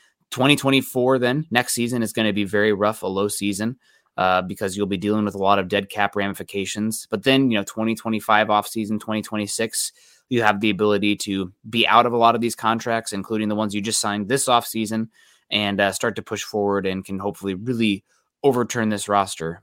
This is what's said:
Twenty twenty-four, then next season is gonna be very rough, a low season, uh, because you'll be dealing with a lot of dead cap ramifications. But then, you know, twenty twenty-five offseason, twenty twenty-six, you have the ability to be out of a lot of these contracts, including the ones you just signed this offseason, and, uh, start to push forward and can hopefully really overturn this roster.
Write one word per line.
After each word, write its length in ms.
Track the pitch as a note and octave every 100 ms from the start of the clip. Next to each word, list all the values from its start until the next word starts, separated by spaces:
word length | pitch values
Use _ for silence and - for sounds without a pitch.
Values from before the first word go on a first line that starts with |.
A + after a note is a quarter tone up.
| _ _ -
Twenty 240 | - C3 C#3+
twenty-four, 640 | C3+ C3+ B2 C3 B2+ C3
then 260 | B2 C#3 D#3
next 220 | A#2 B2
season 280 | - A#2+ B2
is 100 | A2
gonna 220 | - G#2+
be 100 | G2+
very 300 | G2+ G#2 G#2+
rough, 300 | G2 G#2 A2
a 40 | F#2+
low 200 | F#2+ G2+
season, 500 | - G2+ G2 A2 B2 _ _ _ -
uh, 240 | F#2 F#2
because 340 | F#2 - G2+ F#2+
you'll 120 | G2+
be 100 | G2
dealing 280 | G2+ G#2+ G#2
with 100 | G2
a 40 |
lot 200 | G2 G2+
of 80 | F#2
dead 240 | G2+ G2
cap 240 | - G2+ G#2
ramifications. 920 | G2+ F#2+ F#2+ G2+ F#2+ G#2+ A2 A2 -
But 100 | G#2+
then, 300 | C3 C3+ C3+
you 80 | A2
know, 40 | G2
twenty 280 | - A2
twenty-five 540 | A2 A2+ A2 - G#2+ G#2+
offseason, 520 | G#2 G2+ A2+ G#2 G#2+
twenty 220 | - G#2+
twenty-six, 680 | G2+ G#2+ G2+ - A2+ - - - - _ -
you 120 | B2
have 180 | A2 G2+
the 120 | A2
ability 440 | F#2+ G#2+ G2+ G#2 G#2
to 360 | - G2 F#2 - A2+
be 180 | A#2 A2
out 200 | A2 A#2+
of 60 |
a 40 | A#2
lot 160 | A#2
of 80 | A#2
these 140 | A#2 -
contracts, 580 | A2+ A2+ A#2+ A2+ -
including 340 | G2 F#2+ A2 G#2+
the 80 | G#2+
ones 200 | G#2+ G2+
you 60 |
just 200 | G2+ G#2
signed 260 | G#2+ G2+ G2
this 200 | C3+ -
offseason, 640 | A#2+ - A2+ G#2+ A2 A2+ _ _ _ -
and, 280 | G#2 G#2 G2+
uh, 120 | G2+
start 240 | F#2 A#2 G#2
to 80 |
push 200 | - G#2
forward 440 | - G#2+ G2+ G2+ F#2+
and 180 | F#2+ F#2
can 140 | G2
hopefully 340 | G2 G2 G2
really 500 | F#2 A#2 A#2 A2+ G2 - _ _ _
overturn 480 | C#3+ B2 A2+ A#2+ A2
this 180 | G#2 -
roster. 540 | G2+ F#2+ - E2 E2+